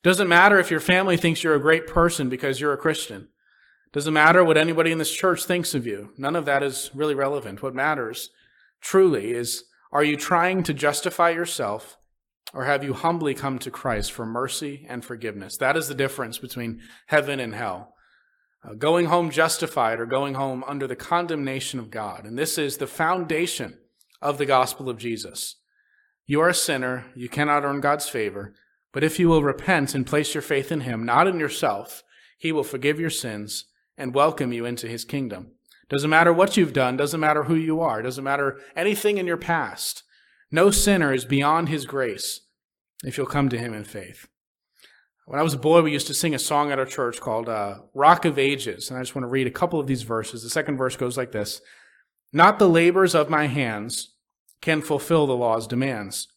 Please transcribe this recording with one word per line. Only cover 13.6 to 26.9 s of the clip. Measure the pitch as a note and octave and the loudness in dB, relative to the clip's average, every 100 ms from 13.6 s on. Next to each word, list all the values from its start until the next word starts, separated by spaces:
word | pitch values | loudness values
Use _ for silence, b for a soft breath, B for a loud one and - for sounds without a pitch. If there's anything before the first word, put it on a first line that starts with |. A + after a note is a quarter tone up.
| B2+ | -8
Christ | - C3 G#2+ G2+ | -8 -4 -2 -4
for | - A2+ | -8 -8
mercy | A#2 C3 - D3 C#3 D3+ | -6 -6 -6 -8 -12 -12
and | B2 - | -12 -12
forgiveness? | A#2 A2+ G2+ F#2+ - | -10 -10 -10 -12 -2
That | C3 D#3 | 0 0
is | C#3+ | -2
the | C#3 | -4
difference | C3+ - A#2+ - | -4 -4 -10 -10
between | C3 B2 A#2 A2+ B B - | -12 -8 -8 -10 B B 0
heaven | D3+ C#3 C#3 | 0 0 -6
and | A#2 G#2+ | -6 -6
hell. | A2 F#2 F2+ _ _ _ _ _ _ _ A2+ | -6 -8 -12 _ _ _ _ _ _ _ -20
Uh, | |
going | A2 D3 F3 E3+ | -2 2 2 4
home | F3 E3 | 2 0
justified | C#3+ D#3+ - - - A#2 A2+ | 2 0 0 -4 0 0 0
or | A#2 | -2
going | C3 C#3 | -2 -2
home | C3+ C3+ B2+ C3 | -4 -4 -6 -8
under | C#3+ C3+ | -8 -6
the | C3 | -8
condemnation | - E3+ E3+ D#3 C3+ C3+ - C3 | -2 -2 -2 -4 -4 -6 -8 -10
of | G#2+ | -10
God. | A2+ G#2 - G#2+ | -10 -8 -10 -12
And | A#2 | -6
this | D#3+ - | -4 -2
is | D3 C3 | -4 -4
the | C3+ | -8
foundation | - E3 F3+ E3 D#3+ E3+ - A#2 - _ _ _ _ | -2 0 0 -2 -4 -4 -6 -10 -14 _ _ _ _
of | C#3+ C#3+ | -6 -2
the | C#3 | 2
gospel | C3 B2+ - C3 | 4 2 -4 -10
of | A#2 | -8
Jesus. | A#2 A2+ F#2 - - - _ _ _ _ _ _ - | -8 -8 -10 -12 -12 -14 _ _ _ _ _ _ -2
You | C#3+ | 2
are | E3+ | 2
a | |
sinner. | F3 - C#3 B2+ | 2 -2 -2 -2